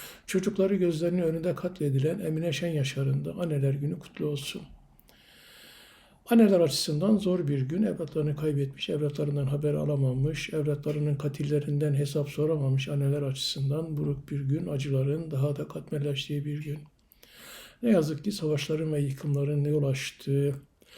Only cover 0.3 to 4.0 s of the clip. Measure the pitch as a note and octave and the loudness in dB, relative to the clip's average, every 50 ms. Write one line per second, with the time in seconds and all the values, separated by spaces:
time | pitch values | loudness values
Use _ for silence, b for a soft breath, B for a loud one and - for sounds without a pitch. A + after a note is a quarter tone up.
0.3 | - F#3 F#3 G#3+ G#3+ G3 F#3+ F#3+ G3+ F3+ F3+ F3 D#3+ D#3 E3+ F3 F3 F3+ F3 D#3+ | -2 0 0 2 2 2 4 4 4 4 2 2 2 2 0 0 2 2 2 0
1.3 | D#3+ E3 D#3+ F3+ D3+ - - F3+ F#3 - D3+ C#3+ C3 C3+ C3+ D#3 F3+ - F3 D#3+ | 0 0 -2 -2 -2 -2 -4 -6 -4 -2 0 0 2 2 2 2 0 0 -2 -2
2.3 | D#3+ D#3 E3 E3+ D3+ - F3 E3+ D#3+ D3 C3+ C3+ - C#3 C3+ C3+ C3+ C#3+ C#3+ D#3+ | -2 -2 -2 -2 -2 -2 -2 -2 0 0 0 0 -2 -2 0 0 0 0 -2 -4
3.3 | - - F3 E3 D3+ C#3 C3+ C#3 C#3 C#3+ C#3+ D3+ F3+ - | -4 -4 -2 -2 0 2 2 2 0 0 -2 -4 -4 -6